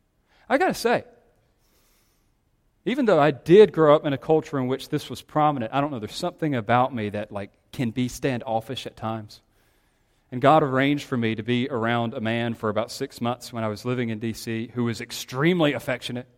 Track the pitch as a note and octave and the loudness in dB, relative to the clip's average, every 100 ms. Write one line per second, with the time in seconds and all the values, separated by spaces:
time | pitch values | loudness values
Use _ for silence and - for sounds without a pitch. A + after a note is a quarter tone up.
0 | _ _ _ _ - C#4 F4+ - A3+ F#3 | _ _ _ _ -2 0 2 0 0 -2
1 | - _ _ _ _ _ _ _ _ _ | -4 _ _ _ _ _ _ _ _ _
2 | _ _ _ _ _ _ _ _ - B3+ | _ _ _ _ _ _ _ _ -4 0
3 | A3+ E3 D3 C3 - F#3+ G3 D#3+ D3+ D#3 | 4 6 4 2 6 8 8 6 6 6
4 | D#3 C#3 - D#3+ D3+ C#3 B2+ C3 - D3 | 4 -2 2 0 0 -4 -2 -4 -4 -8
5 | - B2 - D#3 D3+ C#3 A2+ C3+ C#3+ C3 | -6 -14 -6 0 2 0 -2 -2 -2 -4
6 | G2+ - F3+ E3+ D#3+ C3 G#2+ A#2+ B2+ B2 | -8 -6 -8 -4 -2 -2 2 2 2 -2
7 | G#2 G#2 G#2+ G2+ G2 _ _ - A#2+ B2 | -4 -6 -8 -10 -12 _ _ -6 -4 -2
8 | B2 - D3 B2 - A2+ - B2 - - | -4 -4 -4 -4 -4 -6 -6 -10 -12 -10
9 | A2 A2+ G#2+ - _ _ _ _ _ _ | -8 -8 -12 -20 _ _ _ _ _ _
10 | _ _ _ B2 C#3 D#3 D3 C3 C#3 D3 | _ _ _ 2 4 6 4 2 0 0
11 | - B2 A2+ A2 G#2+ B2 C3 B2+ A2+ A#2+ | -2 -2 0 -2 -2 -2 -2 -2 0 0
12 | A#2 C3 A2 A#2 A#2 A2 A2 G#2 A#2+ - | -2 -4 -2 -2 -2 -2 -2 -2 -4 -6
13 | C3+ - A#2 B2+ - A#2+ A2 G#2 B2 B2 | -10 -4 -4 -4 -8 -6 -6 -4 -4 -4
14 | A#2 G#2+ A2+ G#2+ A#2 A2+ A#2 B2 A#2 A2 | -4 -4 -6 -8 -8 -8 -6 -4 -4 -4
15 | A#2+ - - B2+ D#3+ F3+ D3 A#2+ - B2 | -10 -12 -8 0 2 2 0 0 -6 -6
16 | - B2 B2 | -8 -10 -12